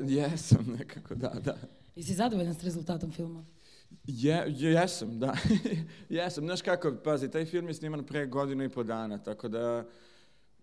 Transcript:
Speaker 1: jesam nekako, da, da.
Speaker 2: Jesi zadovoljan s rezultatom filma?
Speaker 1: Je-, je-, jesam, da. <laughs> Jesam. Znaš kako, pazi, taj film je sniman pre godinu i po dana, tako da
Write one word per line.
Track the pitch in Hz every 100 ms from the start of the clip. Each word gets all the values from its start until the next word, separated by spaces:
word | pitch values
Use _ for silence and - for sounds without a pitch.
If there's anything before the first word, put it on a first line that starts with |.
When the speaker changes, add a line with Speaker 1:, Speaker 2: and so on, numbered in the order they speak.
| 135
Speaker 1:
jesam | 135 147 160 - - 113 117
nekako, | - - -
da, | 120 127 -
da. | 143 - - - - 170
Speaker 2:
Jesi | 160
zadovoljan | 190 240 208 175
s | 160
rezultatom | 175 170 160 170 165
filma? | 156 165 165 160 - - - - -
Speaker 1:
Je-, | - 123 139 165 -
je-, | 131 160
jesam, | 165 180 - 110 113
da. | 131 131 - 214 220
<laughs> | 170 160 - -
Jesam. | 165 180 175
Znaš | 156 180
kako, | 190 180 160 120
pazi, | 156 147 135
taj | 160
film | 160 175 170
je |
sniman | 160 156 151
pre | 127 143 139
godinu | 135 139 135
i | 135
po | 127
dana, | 110 113 110 101
tako | 107 107 117
da | 113 120 117 117 - - - - - - -